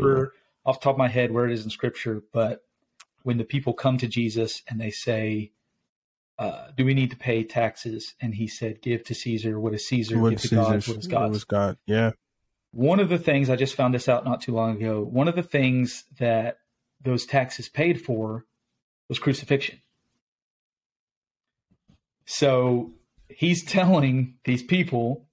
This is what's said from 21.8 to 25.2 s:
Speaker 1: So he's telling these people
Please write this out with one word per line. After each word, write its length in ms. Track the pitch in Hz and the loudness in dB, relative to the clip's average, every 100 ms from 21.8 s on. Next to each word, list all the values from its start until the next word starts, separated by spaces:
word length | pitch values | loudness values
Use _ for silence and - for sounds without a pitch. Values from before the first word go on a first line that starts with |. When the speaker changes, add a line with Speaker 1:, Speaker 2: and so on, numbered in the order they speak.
| _ _ _ _ - | _ _ _ _ -8
Speaker 1:
So 680 | - 139 127 127 123 117 - _ _ - | 2 4 4 4 2 -2 -14 _ _ -16
he's 340 | - 170 180 | -2 0 0
telling 720 | - 196 180 175 135 127 123 - - | 0 2 4 4 4 2 -2 -4 -2
these 180 | 123 | -2
people 640 | - 185 170 120 117 143 | 0 0 0 0 -2 -4